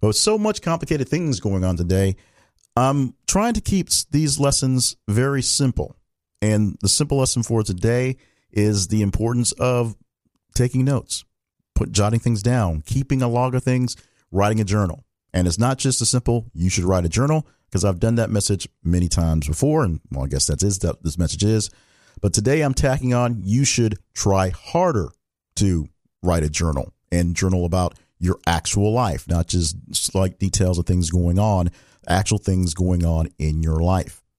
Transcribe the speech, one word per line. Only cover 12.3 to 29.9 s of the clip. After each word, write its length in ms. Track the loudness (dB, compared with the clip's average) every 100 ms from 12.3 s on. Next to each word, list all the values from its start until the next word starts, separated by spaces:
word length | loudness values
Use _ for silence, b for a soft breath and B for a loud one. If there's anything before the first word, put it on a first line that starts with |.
| 0
down, 380 | 0 0 0 -2
keeping 400 | -4 -4 0 0
a 80 | 0
log 260 | 0 0
of 80 | 0
things, 320 | 0 0 0 -6 b b b
writing 260 | 0 2 2
a 60 |
journal. 400 | 0 0 0 -2 -14 _ _
And 120 | 0 0
it's 120 | 2
not 180 | 0 0
just 240 | -2 0
a 60 | 0
simple, 400 | 0 0 -2 -2
"You 160 | -2 -2
should 140 | 0
write 200 | 2 2
a 60 | 2
journal," 360 | 0 2 0 -2 b b
'cause 140 | -2
I've 160 | 0 2
done 140 | 2
that 160 | 2 0
message 360 | 0 0 -2 -4 _
many 260 | 0 2 2
times 380 | 0 2 0 0
before. 380 | 0 0 2
And, 160 | 0 -2 -6
well, 140 | -6
I 40 | -4
guess 180 | -2 -2
that 160 | 0
is 160 | -2 0
that 240 | -4 -4
this 160 | -6 -2
message 260 | -4 0
is. 240 | 0 0 -2 b b b b b
But 100 | -2
today 300 | 0 2 2
I'm 100 | 0
tacking 400 | 0 0 0 0
on, 300 | 2 0 -2
you 220 | 0 2 2
should 320 | 2 0 -2 _
try 340 | -4 0 2 0
harder 640 | -4 -4 0 0 0 -4 -8 _ _ _ 0
to 300 | 2 2 -2 _ _ _
write 220 | 0 0
a 40 | 0
journal 460 | -2 -2 -2 -6 _ _
and 240 | 0 0 0
journal 300 | 0 0 0
about 280 | 0 -2 -6 b b
your 200 | -2 -2 0
actual 440 | -2 -2 0 2
life, 340 | 2 0 -2 -2
not 200 | -2 0
just 280 | 0 -2 -4 -8